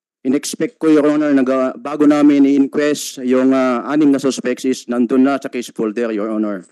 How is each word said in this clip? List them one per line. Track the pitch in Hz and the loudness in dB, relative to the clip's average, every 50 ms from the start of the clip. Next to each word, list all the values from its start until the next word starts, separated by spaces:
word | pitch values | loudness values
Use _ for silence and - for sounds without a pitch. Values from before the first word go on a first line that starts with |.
| _ _ _ _ - | _ _ _ _ -4
In-expect | 131 127 147 - - - - 165 147 - - | -2 -2 -2 -4 -6 -8 -6 -6 -6 -4 -2
ko, | 160 160 | 2 2
Your | 156 151 143 | 4 4 4
Honor, | 151 147 151 151 147 143 | 2 0 0 0 2 2
nag-, | 135 127 131 131 131 131 131 - | 2 2 2 0 0 -2 -4 -4
bago | 120 120 143 151 147 147 147 | -8 -10 -8 -2 2 2 4
namin | 147 147 147 147 143 143 139 135 | 4 4 4 4 4 4 4 4
i-inquest | 139 139 139 135 - 151 147 147 143 139 - - - 135 | 4 2 0 0 -2 -2 -2 -2 -2 -4 -8 -12 -12 -6
yung, | 127 127 127 131 131 131 | -2 0 0 2 2 2
ah, | 131 131 131 127 123 117 95 | 2 2 0 0 -2 -4 -4
anim | 120 147 151 156 143 | -4 0 2 2 2
na | 139 | 2
suspects | 131 139 131 120 - - 123 123 - - | 2 0 -2 -4 -4 -4 -6 -4 -4 -2
is | 131 127 - - - | -4 -4 -4 -4 -6
nandun | 120 123 120 110 135 131 131 139 | -2 -2 0 0 2 2 2 2
na | 139 | 0
sa | 131 - 135 | -2 -6 -8
case | - 127 117 - | -10 -10 -10 -10
folder, | - - 113 110 101 120 120 113 | -8 -6 -6 -4 -4 -4 -4 -4
Your | 110 101 104 113 | -4 -4 -4 -4
Honor. | 110 107 107 104 101 92 87 _ | -4 -4 -4 -4 -6 -8 -12 _